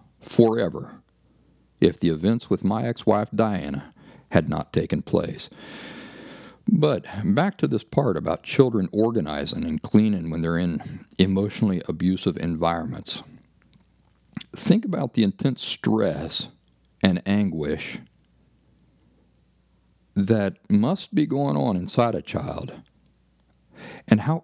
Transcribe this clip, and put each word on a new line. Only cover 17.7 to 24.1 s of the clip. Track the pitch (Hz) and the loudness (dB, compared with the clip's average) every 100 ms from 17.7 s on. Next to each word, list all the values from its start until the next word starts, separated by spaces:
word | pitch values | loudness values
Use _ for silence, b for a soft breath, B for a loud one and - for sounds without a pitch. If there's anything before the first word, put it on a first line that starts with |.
| 76 - - - _ _ _ _ _ _ _ _ _ _ _ _ _ _ _ _ _ _ _ _ 101 | -4 -6 -14 -18 _ _ _ _ _ _ _ _ _ _ _ _ _ _ _ _ _ _ _ _ -2
that | 98 113 98 - - | 2 2 0 -6 0
must | 104 117 190 - | 2 2 -2 -2
be | 185 147 | -2 0
going | 131 143 143 | 0 0 0
on | 131 92 | 0 -2
inside | 92 - 117 90 | -2 0 2 0
a | |
child, | - - - - 131 - - _ _ _ _ _ _ _ _ B B B | -6 -6 -6 -8 -10 -14 -20 _ _ _ _ _ _ _ _ B B B
and | - | 0